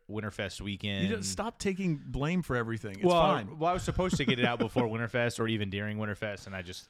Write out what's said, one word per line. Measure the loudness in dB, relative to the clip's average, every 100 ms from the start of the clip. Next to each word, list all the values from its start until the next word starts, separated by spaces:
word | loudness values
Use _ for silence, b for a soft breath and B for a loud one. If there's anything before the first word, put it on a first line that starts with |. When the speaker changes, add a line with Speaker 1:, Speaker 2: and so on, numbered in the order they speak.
| -10
Speaker 1:
Winterfest | -6 -6 -4 -4 -4
weekend. | -6 -4 -2 0 0
Speaker 2:
You | 0
just | -2
stop | -2 -4 -2
taking | -2 0 0 0
blame | -2 -2 0 0
for | 2 0
everything. | 0 -2 -4 2
It's |
Speaker 1:
Well, | 4 6
Speaker 2:
fine. | 6 4 -2 -2
Speaker 1:
well, | 0
I |
was | 0
supposed | 0 0 2 2
to |
get | 2 2
it |
out | 2 2
before | 0 0
Speaker 2:
<laughs> | 0
Speaker 1:
Winterfest | 0 -2 0 0 0
or | 0
even | 0 0
during | -2 -4 -2
Winterfest, | -4 -2 -4 -6 -8
and | -8
I |
just, | -8 -12 -14